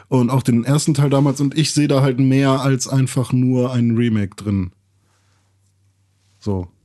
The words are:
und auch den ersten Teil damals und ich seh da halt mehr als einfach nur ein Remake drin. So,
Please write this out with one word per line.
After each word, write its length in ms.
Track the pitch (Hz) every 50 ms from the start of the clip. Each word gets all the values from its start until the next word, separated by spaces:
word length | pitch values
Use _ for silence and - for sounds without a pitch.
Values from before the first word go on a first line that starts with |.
| - -
und 220 | 135 127 120 117
auch 120 | 139 131 -
den 220 | - 117 117 113
ersten 300 | 123 143 151 - 170 151
Teil 160 | - 147 139
damals 300 | 139 139 143 143 135 143
und 160 | 143 135 -
ich 160 | 160 151 - -
seh 140 | 147 147
da 160 | 156 151 135 135
halt 160 | 139 123 120
mehr 420 | 135 131 131 135 139 135 135 135
als 280 | 131 139 135 131 - -
einfach 440 | 135 135 131 127 - 135 120 - -
nur 400 | 127 131 127 131 127 123 127 127
ein 240 | 120 117 117 113
Remake 400 | 113 120 120 110 107 101 92 -
drin. 360 | - - 107 101 98 92 87 - _ _ _ _ _ _ _ _ _ _ _ _ _ _ _ _ _ _ _ _ _ _ _ _ _ _ _ _ _ _ _ _ _
So, 300 | - 107 98 95 90 90 _ _ _